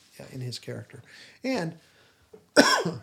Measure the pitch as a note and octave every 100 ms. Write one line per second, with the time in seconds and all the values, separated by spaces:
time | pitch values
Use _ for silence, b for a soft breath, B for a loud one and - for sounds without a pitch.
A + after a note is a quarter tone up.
0 | - - - C3+ B2 A#2 - A#2+ A2+ B2+
1 | - B B B B3+ B3+ E3 - B B
2 | B B B - - - - - C4 -